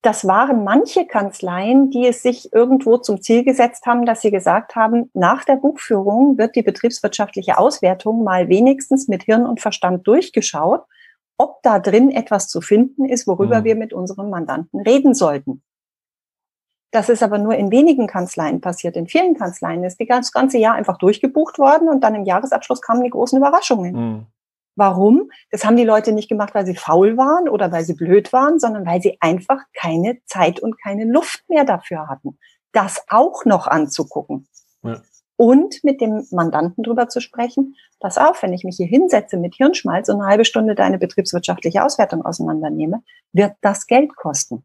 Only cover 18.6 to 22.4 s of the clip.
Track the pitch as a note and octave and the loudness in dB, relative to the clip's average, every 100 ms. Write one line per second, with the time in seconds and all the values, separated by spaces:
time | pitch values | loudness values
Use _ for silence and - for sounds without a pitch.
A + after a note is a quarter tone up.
18.6 | F3+ F3+ F3 E3+ E3+ D#4 F#4 D#4+ F#3 F3+ | -6 -6 -6 -6 -4 0 0 -2 -4 -8
19.6 | E3+ E3+ F3+ F3+ A3+ B3 B3+ - C4+ C4 | -8 -6 -8 -8 -2 -2 0 -2 0 2
20.6 | A3 A3+ G#3 F3+ F#3 G#3 C4+ C#4+ D#4 - | 2 2 -2 0 0 2 0 0 -2 2
21.6 | C4+ D#4 D#4+ C#4 A#3+ G#3+ G3 F#3 | 4 4 4 2 0 -2 -2 -2